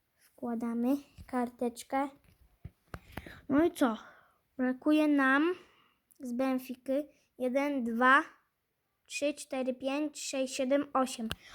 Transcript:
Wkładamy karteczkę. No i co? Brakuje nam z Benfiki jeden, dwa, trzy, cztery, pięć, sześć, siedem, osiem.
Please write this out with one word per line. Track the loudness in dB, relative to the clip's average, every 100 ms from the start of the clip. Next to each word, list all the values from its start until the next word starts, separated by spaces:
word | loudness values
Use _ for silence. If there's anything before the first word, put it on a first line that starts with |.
| _ _
Wkładamy | _ _ -6 -4 -4 0 0 0 -4 -20 -6
karteczkę. | -4 -4 -4 -4 -4 -4 -4 -4 -8 _ _ _ _ -20 -20 _ -18 -14 -14 -14 -14 0
No | 4
i | 4
co? | 2 0 0 -10 -20 _ _ _ -4
Brakuje | -4 -2 2 4 4
nam | 4 4 4 2 -2 -10 _ _ _ _ -16
z | -8
Benfiki | -2 -2 -2 -6 -10 -4 -4 -4 _ _ -6
jeden, | -2 0 0 -2
dwa, | -2 2 6 6 4 -8 _ _ _ _ _ _ _
trzy, | -4 -4
cztery, | -4 -8 -4 -4
pięć, | -4 -4 -4 -4 -6
sześć, | -8 -4 -4
siedem, | -2 0 0 0
osiem. | 0 -2 -4 -8 -10 -14